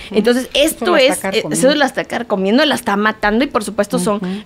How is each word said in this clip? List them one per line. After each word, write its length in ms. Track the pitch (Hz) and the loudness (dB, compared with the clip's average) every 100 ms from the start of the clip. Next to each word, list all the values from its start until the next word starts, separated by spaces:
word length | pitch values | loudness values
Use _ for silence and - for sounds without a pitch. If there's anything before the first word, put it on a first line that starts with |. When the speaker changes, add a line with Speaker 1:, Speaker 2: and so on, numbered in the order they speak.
| - | -4
Speaker 1:
entonces 400 | 208 220 247 247 | 0 2 2 0
Speaker 2:
Eso 220 | - 311 | 0 0
Speaker 1:
esto 160 | - - 330 | 0 0 4
Speaker 2:
la 20 | |
está 120 | 233 | 2
Speaker 1:
es, 60 | 185 | 2
eh, 20 | |
Speaker 2:
carcomiendo. 460 | 190 202 - 156 254 | -2 -4 -2 2 2
Speaker 1:
eso 100 | 294 | 4
la 80 | 269 | 0
está 180 | 240 | -2
carcomiendo, 600 | 214 247 233 196 190 240 302 | -6 -6 -4 -2 2 2 2
la 80 | |
está 220 | 240 - 202 | 0 -2 0
matando, 480 | 214 214 208 214 | 0 0 0 0
y 20 | 277 | 0
por 160 | 247 | -2
supuesto 380 | 208 202 202 180 | -4 -4 -2 -2
son, 160 | 180 202 | -2 -2
Speaker 2:
Ujú. 100 | 180 196 | -4 -6